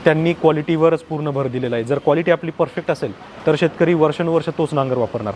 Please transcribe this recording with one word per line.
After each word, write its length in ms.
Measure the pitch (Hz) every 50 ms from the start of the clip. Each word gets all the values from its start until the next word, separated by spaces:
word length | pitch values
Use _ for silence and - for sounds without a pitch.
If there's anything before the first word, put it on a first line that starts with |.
| -
त्यांनी 300 | 170 156 156 160 170 170
क्वालिटीवरच 680 | - - 160 - 151 151 151 165 156 156 165 165 160 160
पूर्ण 260 | - 160 151 151 151
भर 180 | 143 135 139 131
दिलेला 280 | 120 127 123 123 120
आहे. 80 | 117 113
जर 140 | 117 143 139
क्वालिटी 340 | - - 143 156 170 175
आपली 200 | 170 165 - 165
परफेक्ट 400 | 156 - 170 151 - - - -
असेल, 220 | 160 - - 123 98 - - - - - - -
तर 80 | 156 147
शेतकरी 340 | 175 160 - - 175 160 175
वर्षानुवर्ष 560 | 160 156 156 147 - 170 170 165 165 151 - 156 -
तोच 160 | 165 147 156
नांगर 240 | 147 135 135 127 123
वापरणार. 360 | 117 107 - 117 110 104 98